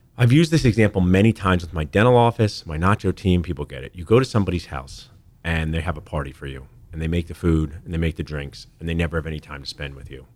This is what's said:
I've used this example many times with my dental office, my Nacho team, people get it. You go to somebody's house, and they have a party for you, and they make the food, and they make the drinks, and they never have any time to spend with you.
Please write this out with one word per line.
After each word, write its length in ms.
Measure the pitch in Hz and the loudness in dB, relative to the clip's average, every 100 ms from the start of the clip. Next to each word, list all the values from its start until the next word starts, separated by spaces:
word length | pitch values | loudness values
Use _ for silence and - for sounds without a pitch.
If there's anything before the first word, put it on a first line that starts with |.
| _ - | _ 0
I've 160 | 120 | 4
used 180 | 143 165 | 6 6
this 140 | 160 127 | 4 2
example 340 | 104 104 98 | 4 2 4
many 320 | 90 92 110 | 4 6 4
times 300 | 107 95 90 | 2 0 0
with 100 | 85 | -2
my 120 | 82 76 | -6 -2
dental 320 | 98 120 123 | 2 4 6
office, 480 | 120 117 107 - - | 4 2 0 -2 -8
my 120 | 78 | -2
Nacho 380 | 92 104 95 - | 2 2 0 0
team, 260 | 95 90 | 2 2
people 200 | 82 71 | 0 -6
get 220 | 71 67 64 | -10 -12 -14
it. 80 | 90 | -14
You 80 | |
go 160 | 82 117 | 2 2
to 60 | 131 | 4
somebody's 400 | 110 95 87 - | 0 0 -2 -6
house, 400 | 67 67 - - - _ _ 82 | -12 -12 -16 -20 -20 _ _ -4
and 280 | 82 78 | -2 -2
they 80 | 82 | -4
have 160 | 82 78 | -4 -8
a 40 | |
party 300 | - 78 69 | -8 -8 -8
for 160 | 67 69 | -10 -14
you, 200 | 67 67 - - | -14 -16 -20 -16
and 80 | 80 | -8
they 80 | 80 | -4
make 180 | 87 85 | -2 -4
the 60 | |
food, 400 | - 85 80 76 82 | -4 0 2 0 -6
and 100 | - | -8
they 40 | 82 | -4
make 180 | 82 78 | -4 -4
the 80 | |
drinks, 440 | 76 76 71 - - _ | -8 -10 -10 -14 -20 _
and 80 | 82 | -6
they 60 | |
never 240 | 82 82 80 | -4 -2 -4
have 100 | 78 | -6
any 140 | 78 | -10
time 200 | - 71 | -12 -16
to 60 | 65 | -14
spend 280 | - 71 67 | -12 -14 -14
with 140 | - | -18
you. 160 | 65 65 | -18 -20